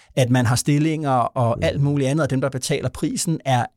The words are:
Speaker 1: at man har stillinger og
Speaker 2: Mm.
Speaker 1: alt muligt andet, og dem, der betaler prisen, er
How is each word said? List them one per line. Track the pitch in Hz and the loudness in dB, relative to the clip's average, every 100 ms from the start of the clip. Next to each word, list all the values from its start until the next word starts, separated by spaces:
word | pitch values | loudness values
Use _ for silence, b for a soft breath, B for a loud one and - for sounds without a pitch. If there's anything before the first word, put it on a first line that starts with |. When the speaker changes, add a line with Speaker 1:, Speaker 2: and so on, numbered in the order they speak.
| b - | b 0
Speaker 1:
at | 123 | 2
man | 127 120 | 4 4
har | 123 | 2
stillinger | - 147 156 156 147 | 2 2 2 -2 0
og | 127 113 - 117 117 | 0 0 0 0 0
Speaker 2:
Mm. | |
Speaker 1:
alt | 165 - | 0 0
muligt | 143 143 131 | 0 2 0
andet, | 151 | 0
og | 139 | 0
dem, | 147 | 0
der | 139 | -2
betaler | 131 - 143 - | -4 -4 -2 -4
prisen, | - - 254 - 160 - | -4 -4 -4 -2 -4 0
er | 123 113 | 0 -2